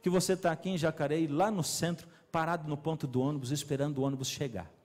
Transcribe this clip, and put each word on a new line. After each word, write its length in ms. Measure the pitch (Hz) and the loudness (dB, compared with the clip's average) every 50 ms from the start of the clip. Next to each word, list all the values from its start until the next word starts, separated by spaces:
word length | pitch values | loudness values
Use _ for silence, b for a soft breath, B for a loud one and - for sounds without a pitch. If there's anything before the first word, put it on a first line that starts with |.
que 80 | - 185 | 2 4
você 260 | 175 190 170 - 190 | 2 4 4 2 0
tá 140 | 180 - 170 | 2 2 0
aqui 200 | 160 - - 180 | 0 0 -2 -2
em 60 | 190 | -2
Jacareí, 520 | 170 156 160 156 - 151 139 151 165 160 151 | 2 2 0 2 2 0 0 2 2 2 2
lá 200 | 139 151 190 214 | 2 2 2 2
no 140 | 220 185 | 2 0
centro, 460 | 147 - - - 170 170 170 160 - B B B B B | -2 -2 -2 -2 0 -2 -2 -4 -8 B B B B B
parado 360 | - 165 160 160 170 175 151 151 | 0 0 2 2 0 -2 -2 -4
no 80 | 147 | -6
ponto 300 | 143 151 160 160 151 - | -2 -2 -4 -2 -2 -4
do 140 | 135 123 127 | 0 2 2
ônibus, 320 | 127 139 151 143 127 120 | 2 2 0 0 -2 -2
esperando 460 | 147 147 - - 143 131 139 147 147 135 | -2 -4 -2 -2 0 0 0 0 0 0
o 40 | |
ônibus 240 | 131 139 139 131 131 | 0 0 0 -2 -4
chegar. 420 | 131 - - 151 135 113 95 85 - - _ _ | -4 -4 -4 -4 -4 -4 -6 -10 -10 -16 _ _